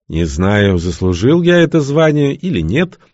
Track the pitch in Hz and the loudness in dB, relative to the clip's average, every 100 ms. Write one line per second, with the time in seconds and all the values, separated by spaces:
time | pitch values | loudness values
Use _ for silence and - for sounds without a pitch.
0 | - 80 85 71 92 104 101 90 90 82 | -8 -4 -2 -2 0 2 2 0 -2 -2
1 | 92 90 110 170 170 175 160 165 139 147 | -2 0 2 2 2 2 2 0 0 0
2 | 160 147 139 143 185 120 78 123 180 - | 2 2 0 -2 -4 -4 -2 -2 -4 -8
3 | _ | _